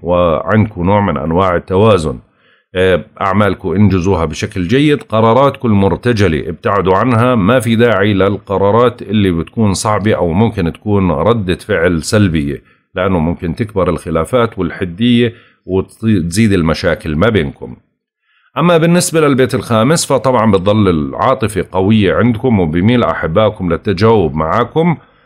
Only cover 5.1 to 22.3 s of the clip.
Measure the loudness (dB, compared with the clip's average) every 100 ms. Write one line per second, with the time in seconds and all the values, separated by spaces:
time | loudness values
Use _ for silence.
5.1 | 0 2 2 2 0 0 2 2 0 -2
6.1 | 0 0 0 -4 -6 -2 0 2 2 2
7.1 | 2 2 2 2 2 2 2 2 2 2
8.1 | 2 0 -2 -4 0 2 2 2 -2 -2
9.1 | 0 0 0 -4 -2 0 0 -2 -2 0
10.1 | 0 0 0 0 -2 -4 -4 -2 0 0
11.1 | 0 0 0 -2 -4 -4 0 0 0 0
12.1 | 0 2 0 -4 -8 _ _ _ -4 -2
13.1 | 0 -2 -4 -6 -6 -6 -2 -2 -4 -4
14.1 | -4 -2 -2 -2 -4 -6 -6 -8 -2 0
15.1 | 2 0 -4 _ _ -6 -4 -4 -4 0
16.1 | 0 0 0 2 2 0 0 -2 -2 -4
17.1 | 0 0 0 -2 -8 -16 -16 _ _ _
18.1 | _ _ _ _ -2 0 2 2 2 0
19.1 | 0 2 2 0 -2 -2 0 2 0 0
20.1 | -2 0 2 2 2 2 2 2 0 -4
21.1 | -2 -2 0 -2 -4 -4 -2 2 2 2
22.1 | 2 0